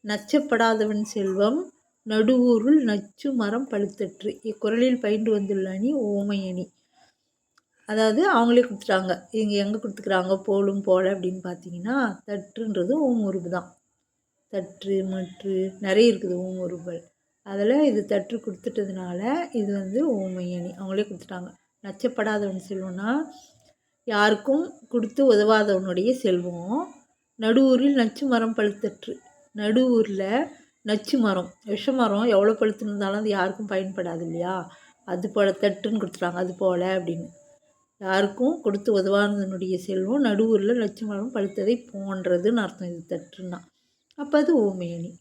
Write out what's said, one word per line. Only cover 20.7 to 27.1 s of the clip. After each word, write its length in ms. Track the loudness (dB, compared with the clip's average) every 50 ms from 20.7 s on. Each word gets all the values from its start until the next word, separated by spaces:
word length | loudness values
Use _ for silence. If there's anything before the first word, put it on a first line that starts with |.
அவங்களே 340 | -10 -10 -8 -6 -4 -4 -4
கொடுத்துட்டாங்க. 440 | -4 -6 -16 -14 -12 -12 -12 -12 -14 -18 _ _ _ _ _ -16
நச்சப்படாதவன் 760 | -16 -14 -4 -4 -4 -2 -2 -2 -2 0 -2 -2 -4 -6 -8
செல்வம்னா 500 | -10 -10 -10 -8 -8 -8 -8 -6 -4 -2 -2 -2 -2 -4 -10 -20 -20 _ _ _ _ _ _ _ _ _ _ _ _
யாருக்கும் 580 | -2 2 4 4 4 4 2 0 0 0 0 0 -4 -8 -16 -18 _
கொடுத்து 340 | -4 -2 -2 -2 0 4 6
உதவாதவனுடைய 880 | 6 6 6 6 6 6 4 4 2 2 0 0 -2 -2 0 0 0 0
செல்வம். 680 | 0 2 0 0 0 0 -4 -8 -10 -8 -4 -4 -4 -4 -6 -12 -20 _ _